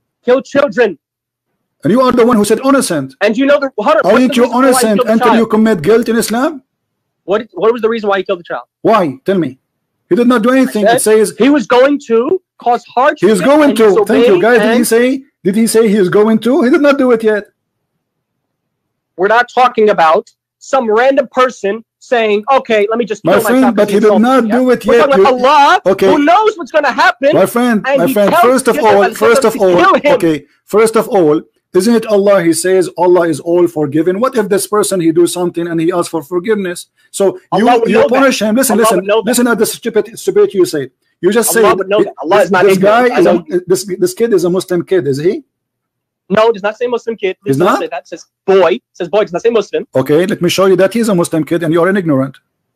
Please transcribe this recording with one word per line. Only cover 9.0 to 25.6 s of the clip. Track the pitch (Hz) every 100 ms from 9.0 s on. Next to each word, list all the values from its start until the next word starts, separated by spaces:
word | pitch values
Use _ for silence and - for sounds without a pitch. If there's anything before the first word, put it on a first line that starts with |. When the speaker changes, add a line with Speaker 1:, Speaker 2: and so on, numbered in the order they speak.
| 165 127
Speaker 2:
Tell | - 196
me. | 139 131 _ _ _ _ -
He | 185
did | 240
not | 247
do | 226
anything. | 262 262 214 208
Speaker 1:
I | 240
Speaker 2:
It |
says | 214 220 208 -
Speaker 1:
he | 254
was | 294 185
going | 247 277 285 -
to | 226 254 381 _ _
cause | 240 233 -
hardship | - 285 311 185
Speaker 2:
he |
is | 208
going | 208 302 285
Speaker 1:
and | 220
Speaker 2:
to. | 220 170 202
Thank | 233 233
you, | 180
Speaker 1:
disobey |
Speaker 2:
guys. | 220 240
Did | 214
he | 240
Speaker 1:
and | 233
Speaker 2:
say? | 226 254 269 - _
Did | 180 202
he | 226
say | 220 226
he | 214
is | 180
going | 196 214 220
to? | 233 311
He | 247
did | 311
not | 285 277
do | 254
it | 226
yet. | 220 208 202 _ _ _ _ _ _ _ _ _ _ _ _ _ _ _ _ -
Speaker 1:
We're | 196
not | 226 240
talking | 240 247 240 214
about | 202 160 160 - _ _ _
some | - 262 226
random | 214 262 277 254
person | 254 254 - 196 226 - _
saying, | - 240 220 208 214
"Okay, | 269 - 214 208
let | 233
me | 226
just | 202 -
Speaker 2:
My |
Speaker 1:
kill | 190
Speaker 2:
friend, | - 254
Speaker 1:
myself | 262 208
Speaker 2:
but | 208
Speaker 1:
because |
Speaker 2:
he | 202
did | 214
Speaker 1:
insulted | 208
Speaker 2:
not | 233 262 226
Speaker 1:
me," |
Speaker 2:
do | 240 254
Speaker 1:
yeah? |
Speaker 2:
it | 240 196
Speaker 1:
We're | 240
Speaker 2:
yet. | 285
Speaker 1:
talking | 269 262
about | 254
Speaker 2:
You | 254
Speaker 1:
Allah, | 294